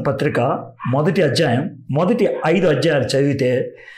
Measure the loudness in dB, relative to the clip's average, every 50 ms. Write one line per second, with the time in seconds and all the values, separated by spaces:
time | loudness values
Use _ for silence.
0 | 0 -2 -2 0 -2 -2 0 0 0 0 -2 -4 -6 -12 -14 -8 -4 -2 0 0
1 | 2 2 2 2 2 2 2 0 0 0 0 0 -2 -4 -8 -12 -10 -6 -2 0
2 | 0 0 2 2 0 0 0 -2 0 0 2 2 4 2 2 2 2 0 0 0
3 | 0 0 0 0 2 2 0 0 0 0 0 0 -2 -4 -8 -16 -20 -20 -20